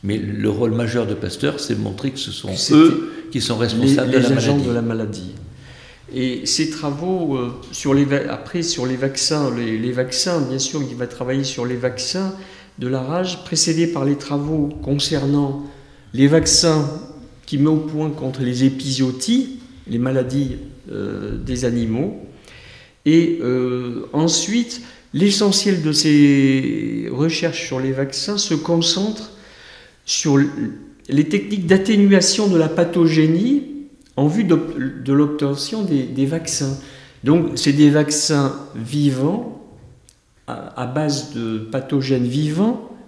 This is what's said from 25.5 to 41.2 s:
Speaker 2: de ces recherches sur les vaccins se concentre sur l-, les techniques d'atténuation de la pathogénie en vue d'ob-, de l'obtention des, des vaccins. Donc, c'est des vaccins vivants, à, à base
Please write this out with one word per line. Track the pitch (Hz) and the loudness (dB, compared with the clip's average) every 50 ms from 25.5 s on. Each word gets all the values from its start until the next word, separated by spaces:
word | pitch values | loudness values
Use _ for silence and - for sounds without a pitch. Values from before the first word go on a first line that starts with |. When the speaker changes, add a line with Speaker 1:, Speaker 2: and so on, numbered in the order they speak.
| 190 - - 208 190 180 | 2 2 2 2 0 2
Speaker 2:
de | 151 156 | 0 0
ces | 151 147 - 156 151 147 147 143 139 139 135 135 135 135 131 131 113 107 107 113 113 113 113 113 | 0 2 4 4 6 8 8 8 8 6 4 4 4 2 0 0 -2 -2 -4 -4 -4 -4 -4 -4
recherches | 127 127 147 165 165 - 170 165 147 - - | -2 0 0 0 0 0 -2 -2 -2 -4 -8
sur | - 131 131 | -6 -4 -2
les | 131 135 | -2 -2
vaccins | 131 131 139 135 - - - - 208 202 | -2 -2 -4 -4 -4 -6 -6 -4 -4 -4
se | - - 165 | -2 0 -2
concentre | 147 156 - 170 165 170 165 - - 196 214 214 - - - - - - - - - - - - - - - _ _ _ | -2 0 0 0 2 2 0 0 0 -2 -2 -4 -6 -10 -16 -18 -20 -20 -20 -20 -20 -20 -20 -20 -20 -20 -20 _ _ _
sur | - - - - 156 139 139 | -6 -4 -2 2 4 4 4
l-, | 143 147 - - 117 110 101 - - - - _ _ - | 4 2 0 -4 -6 -6 -8 -10 -16 -20 -20 _ _ -2
les | 139 143 151 156 | 2 2 2 2
techniques | - 202 - - 208 202 180 | 2 -2 0 -2 -4 -4 2
d'atténuation | 165 190 190 190 202 220 202 202 196 196 190 175 - - - 214 202 | 4 4 4 4 4 4 4 6 6 6 6 6 4 0 2 2 4
de | 185 165 | 4 4
la | 156 156 | 4 2
pathogénie | 160 - 175 170 - 175 170 165 160 160 156 156 165 175 202 247 277 294 277 - - - - - - _ _ _ _ | 2 2 0 2 4 4 4 4 6 4 4 4 4 2 2 2 2 0 0 -4 -12 -14 -14 -16 -20 _ _ _ _
en | - 139 147 | 0 2 2
vue | 160 214 226 | 2 2 2
d'ob-, | 175 170 - - - - 143 127 131 - 131 123 | 4 4 2 2 -2 -6 -6 -6 -6 -6 -8 -2
de | 127 139 | 0 4
l'obtention | 139 147 147 147 151 147 139 143 139 - - - 220 208 | 4 4 2 0 -2 -2 -2 -2 -2 -4 -6 -4 -4 -4
des, | 180 156 139 131 | -2 0 -2 -2
des | - 127 131 139 | -2 -2 -2 0
vaccins. | 139 160 165 165 - - - 147 135 135 - - - - - - - - - - | 0 0 -4 -4 -4 -4 -4 -2 -4 -4 -6 -10 -16 -20 -20 -20 -20 -20 -6 2
Donc, | 120 151 175 160 - - | 4 4 4 4 0 -2
c'est | - - 151 139 | -2 0 0 4
des | 143 151 147 | 6 6 8
vaccins | 143 151 151 147 151 - - - 160 143 139 135 127 - - - - | 8 6 2 2 0 -2 0 0 2 2 2 0 -2 -6 -12 -14 -12
vivants, | - 113 117 135 147 147 143 131 127 131 151 185 233 247 - - - - - - - - - - _ _ _ _ _ _ _ _ _ _ - | -12 -10 -6 -2 0 0 2 2 2 0 0 0 -2 -6 -8 -12 -14 -18 -20 -20 -20 -20 -20 -20 _ _ _ _ _ _ _ _ _ _ -12
à, | 120 117 - - - - | -12 -12 -12 -14 -10 -8
à | 123 | -8
base | 120 127 151 156 151 143 135 | -4 -2 -2 -2 0 -2 -2